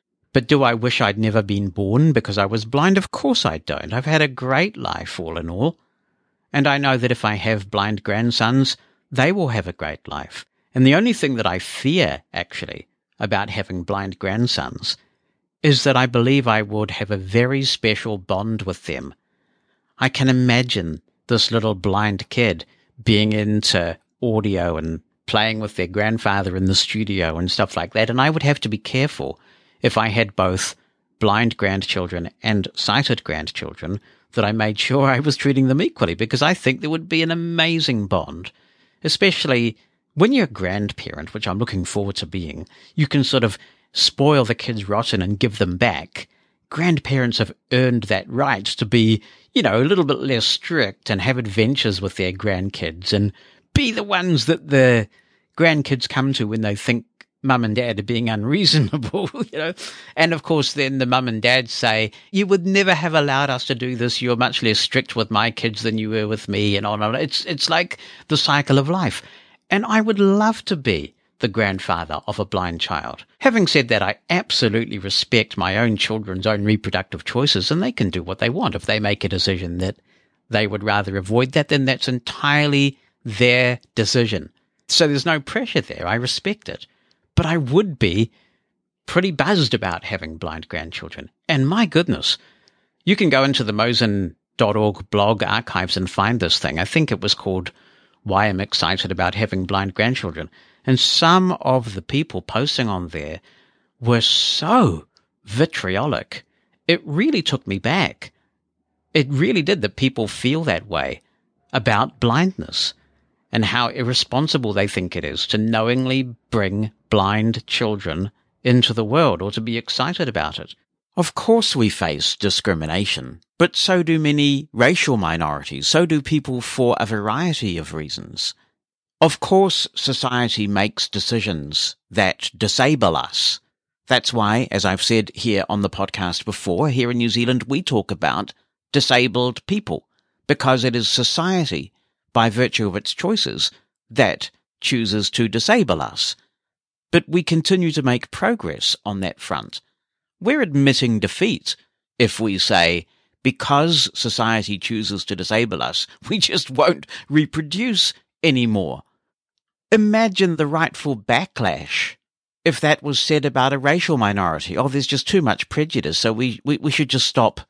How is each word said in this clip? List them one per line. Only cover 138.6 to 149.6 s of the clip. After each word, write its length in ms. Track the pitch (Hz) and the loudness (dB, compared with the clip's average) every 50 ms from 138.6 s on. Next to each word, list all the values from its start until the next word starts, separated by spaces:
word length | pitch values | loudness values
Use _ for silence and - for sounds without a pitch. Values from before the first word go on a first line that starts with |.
| _ _ _ _ _ - | _ _ _ _ _ -2
disabled 720 | - 139 - - 127 123 123 120 95 123 123 127 113 - _ | 0 0 2 4 4 4 4 2 2 0 0 0 -2 -6 _
people, 400 | - 196 208 - - 80 - _ _ _ _ _ _ _ _ _ | -4 -4 -4 -2 -6 -8 -8 _ _ _ _ _ _ _ _ _
because 380 | - 143 - - 131 131 120 123 | -2 -2 0 4 2 2 2 2
it 100 | 127 117 | 0 0
is 140 | 120 107 - | 0 -2 0
society, 840 | - 131 120 - - 165 165 185 190 180 151 - 90 71 71 - _ _ _ _ _ _ _ _ | 0 0 0 0 0 0 0 0 0 0 0 -2 -4 -6 -6 -10 _ _ _ _ _ _ _ _
by 180 | - 120 113 113 | 2 2 2 2
virtue 360 | 101 123 127 - - - 107 | 2 2 0 0 0 -2 -2
of 80 | 98 87 | -2 -2
its 200 | 104 - - - | -4 -6 -6 -8
choices, 560 | - 175 190 220 - - - 52 - - - _ _ _ _ _ _ _ _ | -4 -2 -2 -2 -2 -2 -4 -2 -2 -4 -4 _ _ _ _ _ _ _ _
that 400 | 113 139 120 90 - - - - _ _ _ _ _ _ | 2 2 2 2 2 -2 -8 -14 _ _ _ _ _ _
chooses 500 | - - 135 120 113 95 107 107 98 - | -4 -2 0 0 0 0 0 0 -2 -2
to 180 | - - 117 104 | 0 0 0 0
disable 540 | 98 113 - 196 226 240 165 110 87 76 | 0 -2 2 2 4 2 4 2 0 -2
us. 340 | 64 53 - - - - - _ _ _ _ _ _ _ _ _ _ _ _ _ _ - | -2 -6 -4 -4 -6 -6 -6 _ _ _ _ _ _ _ _ _ _ _ _ _ _ 0
But 180 | - 170 - 139 | 0 0 0 2
we 140 | 160 180 | -2 -2
continue 480 | - - 165 160 - - 190 185 175 160 | 0 2 0 0 2 2 2 2 2 0
to 100 | 143 156 | 0 0
make 280 | 135 127 123 120 - - | 0 0 0 0 -4 -8
progress 640 | - - 190 226 240 208 - 82 71 - - - - - - | -6 -2 -2 -2 -2 -2 -6 -8 -6 -4 -4 -4 -4 -4 -6
on 160 | 104 101 95 | -6 -4 -4
that 200 | 95 85 - - | -6 -6 -8 -10
front. 400 | - - 85 64 | -8 -6 -6 -6